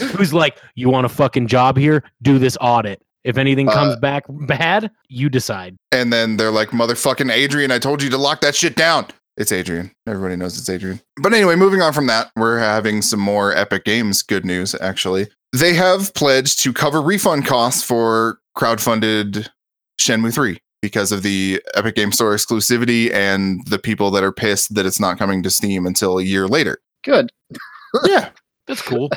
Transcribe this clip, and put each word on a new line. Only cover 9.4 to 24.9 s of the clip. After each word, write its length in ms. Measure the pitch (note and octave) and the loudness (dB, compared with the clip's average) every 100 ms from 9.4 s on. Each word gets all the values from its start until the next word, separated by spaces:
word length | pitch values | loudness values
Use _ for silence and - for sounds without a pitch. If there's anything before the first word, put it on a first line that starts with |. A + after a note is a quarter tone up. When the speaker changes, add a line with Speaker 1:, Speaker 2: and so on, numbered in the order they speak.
| G#2 | -4
Speaker 2:
Adrian. 380 | F#2+ F2 E2+ F#2 _ - | -2 -4 -6 -8 _ -10
Everybody 300 | G2 F#2+ F2+ | -6 -6 -6
knows 220 | F2+ E2+ | -8 -8
it's 80 | - | -8
Adrian. 300 | F#2 F#2+ F#2 _ - | -6 -8 -10 _ -2
But 120 | F3+ | 2
anyway, 220 | A3+ F#3+ E3+ | 4 4 4
moving 260 | F#3+ F#3+ | 4 4
on 120 | D#3+ | 2
from 140 | D3 C3 | 2 0
that, 240 | A2+ - A2 | 0 -2 -2
we're 240 | A2+ A#2 | 0 2
having 420 | A2 G#2+ G#2+ G#2+ | 0 0 0 -2
some 180 | - G#2+ | -2 -2
more 340 | G2+ G#2 G2+ E2 | 0 0 2 0
Epic 300 | G2+ G2 - | 0 -2 0
Games 360 | A2+ G#2+ G2 | 0 0 -2
good 200 | - G2 | -2 -2
news, 320 | F#2 F2+ F#2 - | -2 -4 -4 -4
actually. 460 | F#2+ F#2 F#2+ F#2+ G#2 _ _ | -6 -4 -2 -2 -4 _ _
They 200 | B2+ E3+ | 0 2
have 400 | E3+ F#3 F#3 G3 - | 4 4 2 -2 0
pledged 440 | D3 C3 C3+ - | 2 4 2 0
to 100 | C3+ | -2
cover 280 | A#2 D3+ D3+ | 0 0 0
refund 440 | D3 G3 G3 D3+ C3+ | 0 0 2 0 2
costs 360 | B2 A#2+ - | 2 2 0
for 580 | - A#2+ A2+ A2+ A2+ - _ - | -2 0 2 2 0 -4 _ -2
crowdfunded 880 | A#2+ A2 A#2+ A2 G#2+ G#2+ G#2 G2 G#2+ _ _ _ _ - | 0 0 0 0 2 0 -2 -6 -8 _ _ _ _ -4
Shenmue 340 | - A2+ A2+ | 0 0 0
three 260 | A#2+ A#2+ E2 _ - | 0 -2 -4 _ -10
because 300 | G#2 A2 G2 | -4 -2 -2
of 120 | G2+ | -2
the 380 | G2+ G2 F#2+ F#2+ - | -2 0 -2 -4 -4
Epic 220 | G2+ A2 G#2+ | -4 -2 0
Game 160 | G#2 | 0
Store 220 | - A2+ G#2 | 0 0 0
exclusivity 760 | - A2 - A#2+ A#2+ A#2 A2+ | -2 -2 0 0 0 0 0
and 520 | G2 G2 G2 F#2+ F#2 - | 0 0 0 0 -4 -4
the 140 | G2+ | -4
people 320 | - G#2+ G2+ | -2 0 0
that 120 | G2 | 2
are 80 | F#2+ | 0
pissed 440 | - G#2+ G2 - G#2 | 0 -2 0 -2 -2
that 100 | |
it's 140 | F#2+ | -2